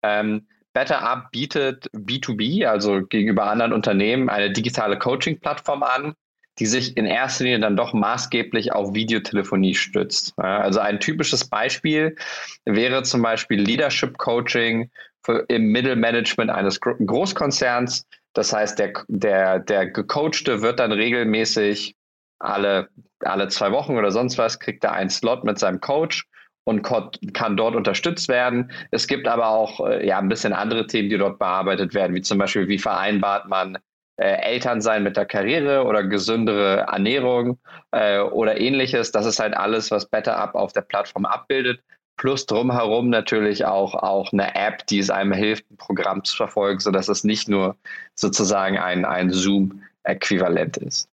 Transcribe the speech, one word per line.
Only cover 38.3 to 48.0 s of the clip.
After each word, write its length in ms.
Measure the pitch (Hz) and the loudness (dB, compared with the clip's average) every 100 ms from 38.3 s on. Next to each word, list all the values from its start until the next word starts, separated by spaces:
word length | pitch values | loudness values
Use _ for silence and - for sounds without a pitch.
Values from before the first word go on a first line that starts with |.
| - 110 110 | 2 2 2
ähnliches. 520 | 120 135 127 127 110 | 2 2 2 0 0
Das 140 | 110 110 | 0 0
ist 140 | 110 | 0
halt 160 | 110 104 | 0 0
alles, 360 | 101 113 110 | 0 0 0
was 140 | 104 - | -2 0
Better 320 | 107 107 98 | -2 0 -2
Up 180 | 101 - | -2 -2
auf 180 | 98 | -2
der 80 | - | -2
Plattform 440 | - 101 104 - 101 | -2 -4 -4 -4 -2
abbildet. 560 | 120 - 135 127 123 _ _ _ - | -2 -2 0 0 -2 _ _ _ -6
Plus 280 | 131 135 - | -2 -2 0
drumherum 640 | 110 123 123 113 113 123 | 0 2 2 2 2 2
natürlich 560 | 117 104 113 107 101 98 | 0 2 2 2 2 0
auch, 300 | 98 95 - | 2 0 0
auch 360 | 95 98 95 | 0 0 0
eine 220 | 101 98 | 0 0
App, 320 | - 101 - - | 0 -2 -4 -2
die 140 | 104 | 0
es 100 | 98 | 0
einem 220 | 98 98 | 0 0
hilft, 340 | 95 107 107 - | 0 0 -2 -6
ein 60 | - | -20
Programm 460 | - 95 95 95 | -6 -4 -2 -2
zu 120 | - - | -4 -2
verfolgen, 440 | 107 - 101 95 | -2 0 0 0
sodass 280 | 104 95 92 | 0 0 0
es 140 | 101 | 0
nicht 240 | 107 107 - | 0 0 0
nur 280 | 101 95 101 - - | 0 0 -4 -14 -16